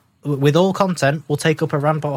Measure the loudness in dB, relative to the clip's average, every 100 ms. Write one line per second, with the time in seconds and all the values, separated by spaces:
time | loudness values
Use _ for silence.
0 | _ _ -6 0 2 4 2 2 -2 0
1 | 0 0 -4 -2 0 0 -2 -2 0 -2
2 | -4